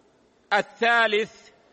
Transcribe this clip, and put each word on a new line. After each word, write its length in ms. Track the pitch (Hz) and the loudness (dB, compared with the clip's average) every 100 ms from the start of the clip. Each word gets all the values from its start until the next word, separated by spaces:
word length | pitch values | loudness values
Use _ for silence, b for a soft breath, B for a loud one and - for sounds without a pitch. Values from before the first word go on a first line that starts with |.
| _ _ _ _ _ | _ _ _ _ _
الثالث 960 | 208 190 - 233 233 220 208 220 - - _ _ | -4 -4 -4 0 2 0 -2 -6 -12 -20 _ _